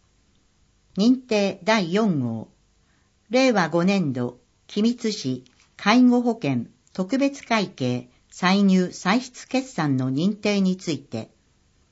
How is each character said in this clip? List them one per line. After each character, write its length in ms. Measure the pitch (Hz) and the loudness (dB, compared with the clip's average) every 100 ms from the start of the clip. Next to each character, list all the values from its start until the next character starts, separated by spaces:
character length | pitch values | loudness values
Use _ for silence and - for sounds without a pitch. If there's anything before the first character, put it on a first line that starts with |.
| _ _ _ _ _ _ _ _ _ - | _ _ _ _ _ _ _ _ _ 0
認 240 | 220 262 - | 2 2 0
定 360 | 214 196 - | -2 0 -2
第 300 | 175 220 165 | 0 0 0
四 260 | 190 220 151 | 0 0 0
号。 300 | 120 113 - _ _ _ _ _ _ _ - | -2 -6 -10 _ _ _ _ _ _ _ -4
令 220 | 240 262 | 0 2
和 160 | 208 160 | 2 0
五 140 | 170 | 0
年 300 | 180 202 156 | 2 2 0
度、 260 | 123 123 - _ _ - | -2 -6 -8 _ _ -10
君 280 | 208 220 240 | -2 -2 -2
津 160 | 220 | -4
市 340 | 214 135 127 - _ _ - | -6 -6 -8 -10 _ _ -6
介 260 | 196 240 | 2 6
護 180 | 247 247 | 6 4
保 120 | 240 | 0
険 320 | 220 143 123 - _ _ | -2 -2 -2 -4 _ _
特 240 | - 185 262 | -8 -4 0
別 260 | 277 277 | -2 -4
会 260 | - 226 190 | -4 -2 -2
計 400 | - 127 123 - _ _ | -4 -4 -4 -8 _ _
歳 340 | - 180 196 | -2 0 4
入 280 | 196 185 180 | 4 2 0
歳 300 | - 180 233 | -4 -2 -2
出 260 | - - - | -2 -16 -8
決 200 | 254 262 | -6 -6
算 300 | - 151 131 | -4 -2 0
の 140 | 131 | -2
認 240 | 135 185 208 | 0 -2 -2
定 260 | 208 202 | -2 0
に 160 | 185 185 | 0 -2
つ 140 | - | -4
い 80 | 156 | -8
て。 320 | - 113 107 _ _ _ _ _ _ | -8 -12 -12 _ _ _ _ _ _